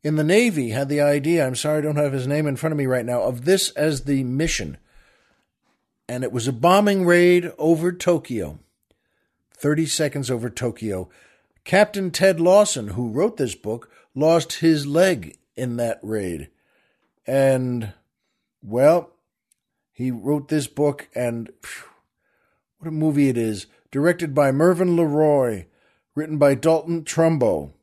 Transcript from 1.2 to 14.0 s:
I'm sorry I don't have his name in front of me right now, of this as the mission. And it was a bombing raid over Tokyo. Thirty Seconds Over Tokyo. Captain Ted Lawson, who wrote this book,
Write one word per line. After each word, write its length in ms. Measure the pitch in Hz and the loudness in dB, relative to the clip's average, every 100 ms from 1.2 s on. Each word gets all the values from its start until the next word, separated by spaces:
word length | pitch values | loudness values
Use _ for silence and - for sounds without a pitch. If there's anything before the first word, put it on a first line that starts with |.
| 143 170 131 | 0 0 0
I'm 100 | 127 | -2
sorry 220 | 151 156 | -2 -2
I 40 | |
don't 140 | 151 147 | -2 0
have 160 | 143 | -2
his 140 | 135 127 | -2 -2
name 200 | 147 151 | -2 -2
in 100 | 135 | -2
front 160 | 160 | -4
of 60 | 151 | -2
me 80 | 135 | -2
right 180 | 127 | -2
now, 180 | 117 123 | -2 -2
of 220 | 104 123 | -2 -2
this 260 | 139 190 - | 0 0 0
as 340 | - 156 139 | -2 -2 -2
the 200 | 143 139 | -2 -2
mission. 540 | 127 131 165 - 82 65 _ - _ _ _ _ _ _ _ _ _ _ - | -2 -2 -2 -4 -8 -14 _ -20 _ _ _ _ _ _ _ _ _ _ -12
And 160 | 123 | -8
it 80 | 127 | -6
was 140 | 120 117 | -4 -4
a 60 | |
bombing 520 | 117 156 196 208 196 | 0 2 4 4 2
raid 480 | 180 175 175 180 175 - | 4 4 6 4 0 -2
over 340 | 156 165 170 | 0 2 0
Tokyo. 680 | 180 180 165 - 117 73 76 _ _ _ _ _ _ _ _ _ | -2 0 0 -2 -6 -6 -12 _ _ _ _ _ _ _ _ _
Thirty 340 | _ 143 151 156 | _ -2 0 -2
Seconds 440 | - 147 143 123 | -2 -2 -2 -6
Over 180 | 120 117 | -4 -6
Tokyo. 640 | - 123 - 110 92 92 _ _ _ _ _ | -6 -8 -6 -8 -6 -8 _ _ _ _ _
Captain 480 | - 190 214 202 185 | 0 2 2 0 -6
Ted 260 | - 190 165 | 2 2 4
Lawson, 500 | 170 196 208 139 104 | 4 6 4 -2 -6
who 220 | 95 120 | -6 -4
wrote 280 | 113 214 220 | -2 -2 -2
this 180 | 127 - | -6 -6
book, 340 | 104 120 - _ | -8 -8 -10 _